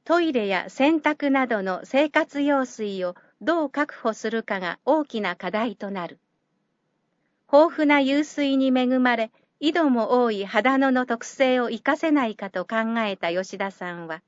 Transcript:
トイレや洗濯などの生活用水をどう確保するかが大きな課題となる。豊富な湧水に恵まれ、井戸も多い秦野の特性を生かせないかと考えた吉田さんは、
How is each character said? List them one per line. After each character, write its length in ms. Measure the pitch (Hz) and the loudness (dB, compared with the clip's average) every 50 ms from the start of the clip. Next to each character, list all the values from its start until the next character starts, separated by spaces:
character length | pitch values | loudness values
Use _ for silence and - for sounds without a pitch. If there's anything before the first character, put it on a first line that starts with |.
| _ | _
ト 160 | - 330 349 | 0 0 2
イ 120 | 339 320 | 2 0
レ 140 | 254 233 208 | 0 -2 -2
や 200 | 196 190 175 - 196 | 0 -2 -2 -4 -6
洗 300 | - - 262 302 330 302 | -2 0 2 2 2 2
濯 300 | - 302 302 - 285 285 | 2 0 -2 0 0 2
な 180 | 269 269 262 247 | 2 2 2 0
ど 140 | 233 202 | -2 -2
の 180 | 190 190 185 - | -2 -4 -4 -6
生 280 | - - - 269 311 294 | -6 -2 0 0 0 2
活 320 | - 302 320 - - 285 | 0 0 -2 -2 -2 -2
用 220 | 285 294 285 269 254 | 0 0 2 0 0
水 400 | 254 - - 220 202 190 190 180 | -4 -6 -8 -8 -6 -4 -4 -6
を 120 | 180 180 - _ _ _ _ | -6 -6 -10 _ _ _ _
ど 220 | 208 277 339 339 302 | -2 0 0 0 0
う 60 | 269 | -2
確 220 | - 277 294 - | -2 -4 -4 -4
保 200 | - - - 226 | -6 -4 -4 -4
す 180 | 214 - - 220 | -4 -2 -6 -4
る 140 | 226 226 220 | -4 -4 -4
か 160 | - 208 190 | -4 -6 -4
が 180 | 185 170 170 - _ | -4 -6 -6 -4 _
大 200 | 247 294 311 294 | 2 2 2 0
き 160 | - - 220 | -2 -6 -4
な 140 | 202 180 175 | -4 -4 -4
課 160 | - 196 175 | -4 -6 -4
題 240 | 185 214 233 247 196 | -2 -2 -2 -4 -4
と 160 | - 214 196 | -8 -10 -8
な 160 | 196 190 170 | -6 -8 -8
る。 140 | 165 - - _ _ _ _ _ _ _ _ _ _ _ _ _ _ _ _ _ _ _ _ _ _ _ _ _ _ | -10 -12 -18 _ _ _ _ _ _ _ _ _ _ _ _ _ _ _ _ _ _ _ _ _ _ _ _ _ _
豊 220 | - 285 320 330 311 | 6 6 6 6 4
富 120 | - 302 285 | 2 2 4
な 120 | 294 285 | 4 4
湧 220 | 277 262 277 294 | 4 2 2 0
水 340 | 302 - - 294 285 269 269 | 0 -2 -2 -2 0 0 2
に 120 | 269 269 262 | 2 2 2
恵 180 | 254 254 254 247 262 254 | 2 2 2 2 2 2
ま 160 | 254 247 240 | 2 2 2
れ、 160 | 226 220 220 - _ _ _ _ _ | 0 -2 -6 -8 _ _ _ _ _
井 140 | 277 311 | -2 0
戸 180 | 311 359 320 277 | 0 2 2 2
も 320 | 247 233 214 - 247 247 | 2 2 2 2 2 2
多 80 | 247 233 | 2 2
い 140 | 214 190 196 | 0 -2 -6
秦 340 | 190 226 214 214 262 269 269 | -2 -2 0 2 2 2 4
野 140 | 277 269 | 2 2
の 140 | 254 254 247 | 2 0 0
特 200 | - 233 233 - | -2 -4 -6 -6
性 320 | - - - 262 254 254 254 | -12 -2 0 2 2 2 2
を 120 | 240 226 | 0 -2
生 120 | 233 220 | -4 -2
か 140 | - 269 302 | -2 -2 -2
せ 160 | 302 330 320 | 0 0 2
な 140 | 302 285 247 | 2 2 2
い 100 | 220 208 | -2 -4
か 140 | - 202 190 | -8 -10 -8
と 140 | - 185 180 | -8 -8 -6
考 320 | - 226 220 220 226 226 233 | -4 -4 -2 -2 -2 -2 -2
え 160 | 220 202 190 | -2 -2 -4
た 160 | - - 170 | -4 -4 -2
吉 260 | 170 185 190 - 202 190 | -2 -2 -4 -6 -6 -6
田 140 | 196 196 | -6 -8
さ 200 | 190 - 190 180 | -6 -10 -12 -12
ん 140 | 175 175 170 | -10 -12 -10
は、 160 | 160 160 175 - | -10 -12 -12 -14